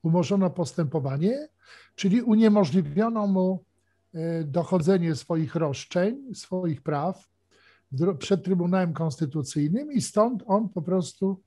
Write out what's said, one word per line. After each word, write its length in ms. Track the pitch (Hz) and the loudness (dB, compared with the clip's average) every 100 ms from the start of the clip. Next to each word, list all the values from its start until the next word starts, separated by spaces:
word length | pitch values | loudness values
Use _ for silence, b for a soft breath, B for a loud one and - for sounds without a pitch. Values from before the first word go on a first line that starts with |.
umorzono 480 | 160 170 156 202 185 | 2 2 2 2 0
postępowanie, 960 | 185 170 - 156 156 135 139 180 269 302 _ B B B | -2 -6 -2 -2 -2 -4 -2 -2 -2 -8 _ B B B
czyli 280 | - 196 220 | -4 2 2
uniemożliwiono 1040 | 233 214 220 208 175 165 147 147 226 226 202 | 4 6 6 6 4 2 0 0 0 0 0
mu, 380 | 190 185 185 _ _ _ _ _ | 2 0 -2 _ _ _ _ _
e, 300 | 165 165 165 | -8 -4 -4
dochodzenie 720 | 156 143 165 185 156 196 170 | -2 -2 0 0 4 2 2
swoich 400 | 147 - 165 156 | -2 -2 -2 -2
roszczeń, 800 | 170 156 135 - 180 190 269 269 | -2 -2 -4 -4 -2 0 -2 -10
swoich 480 | 208 - 185 180 151 | -16 -8 -4 -4 -4
praw 460 | - 147 160 196 _ _ _ b b b b | -4 -4 -4 -6 _ _ _ b b b b
w 40 | 135 | -2
dro-, 180 | 175 | -2
przed 300 | 156 - 196 | -2 0 -2
Trybunałem 480 | - 185 175 185 180 | 2 0 2 2 0
Konstytucyjnym 1000 | 151 165 139 156 151 131 156 147 208 294 | 0 -4 -2 -4 -4 -4 -2 0 0 0
i 80 | 269 | -2
stąd 420 | - - 226 233 - | 0 2 2 0 0
on 220 | 202 214 | 0 0
po 140 | - | -6
prostu 580 | 151 185 170 - 190 190 | -2 0 -2 -4 -4 -4